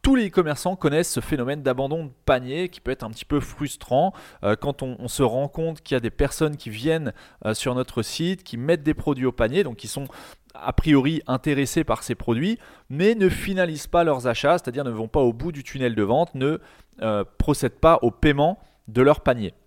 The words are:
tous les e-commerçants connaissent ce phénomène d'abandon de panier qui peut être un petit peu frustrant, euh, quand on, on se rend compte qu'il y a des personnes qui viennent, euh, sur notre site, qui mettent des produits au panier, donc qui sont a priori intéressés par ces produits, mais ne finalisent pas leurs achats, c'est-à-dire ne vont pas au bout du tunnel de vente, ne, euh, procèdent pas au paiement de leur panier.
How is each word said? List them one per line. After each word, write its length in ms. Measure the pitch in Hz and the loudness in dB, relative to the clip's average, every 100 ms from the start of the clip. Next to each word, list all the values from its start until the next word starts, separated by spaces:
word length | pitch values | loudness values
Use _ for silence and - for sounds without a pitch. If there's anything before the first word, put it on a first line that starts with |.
tous 160 | - 269 | 2 2
les 120 | 208 | 2
e-commerçants 460 | 180 165 143 180 | 0 0 -2 -4
connaissent 380 | 190 151 151 175 | 0 0 2 0
ce 80 | - | -4
phénomène 420 | - 147 120 147 | -4 -4 -2 -2
d'abandon 440 | 135 127 135 156 151 | -2 -2 -2 -4 -8
de 40 | - | -8
panier 460 | - 131 127 147 180 | 0 0 0 -6 -6
qui 100 | - | -8
peut 100 | - | -8
être 140 | 131 | -6
un 60 | 113 | -8
petit 160 | 110 - | -12 -2
peu 120 | 147 | -2
frustrant, 720 | - - 143 - - 127 180 - - - | -2 -8 -8 -8 -2 0 0 -2 -20 -6
euh, 140 | 101 107 | -2 0
quand 260 | 143 139 | -2 -6
on, 140 | 135 127 | -8 -8
on 100 | 117 | -10
se 140 | - | 0
rend 240 | 131 120 143 | 2 2 -4
compte 340 | - 165 156 | -4 -6 -6
qu'il 120 | - | -4
y 20 | 131 | -2
a 40 | |
des 100 | 117 | -2
personnes 460 | - 143 - 156 147 | -2 -2 0 -2 -2
qui 140 | - | -10
viennent, 420 | 107 135 160 143 - - _ | -6 -2 -2 -4 -10 -20 _
euh, 100 | 107 | -6
sur 180 | 110 - 127 | -2 -2 -2
notre 260 | 127 - | -4 -4
site, 400 | 110 - 170 185 | -6 -2 -2 -4
qui 140 | - 117 | -8 -8
mettent 260 | 135 170 | 0 0
des 120 | 147 | 2
produits 320 | 147 - 135 127 | -2 0 0 0
au 60 | |
panier, 300 | - 113 151 | 0 0 2
donc 140 | 170 113 | 0 -4
qui 100 | 107 | -10
sont 220 | - 139 - - - _ | -10 -10 -14 -20 -20 _
a 180 | - 110 | -10 -2
priori 500 | - 160 143 131 160 - | 0 6 6 4 -2 -2
intéressés 580 | 127 - 139 135 - | -2 0 0 0 0
par 180 | 156 110 | 0 -2
ces 120 | - | -4
produits, 440 | 123 - 117 170 233 - - _ | -6 0 0 0 -2 -8 -20 _
mais 240 | 135 190 | 0 2
ne 140 | 226 185 | 4 2
finalisent 580 | 175 - 190 180 156 - | 2 -4 0 0 -2 0
pas 180 | 175 | 2
leurs 220 | 165 135 123 | 4 2 0
achats, 320 | 117 143 175 | 0 2 2
c'est-à-dire 260 | - 127 | 0 -6
ne 60 | 139 | -6
vont 180 | 110 110 | -6 -2
pas 120 | 156 | 2
au 120 | 127 | 2
bout 180 | 117 156 | 2 -6
du 120 | 151 | -8
tunnel 320 | 131 - 127 | -12 -4 -2
de 80 | 110 | 0
vente, 320 | 101 127 170 | 2 2 0
ne, 240 | 135 135 160 - - _ - | -2 -2 -2 -8 -20 _ -6
euh, 240 | 110 104 98 _ | -2 -2 -4 _
procèdent 420 | - 143 131 - | 0 2 0 2
pas 180 | 160 165 | 4 6
au 80 | 120 | 4
paiement 480 | - 151 143 147 196 - _ - | 2 2 4 2 0 -12 _ -6
de 140 | 110 | 4
leur 220 | 135 151 | 4 6
panier. 320 | - 123 101 - | 2 0 -2 -10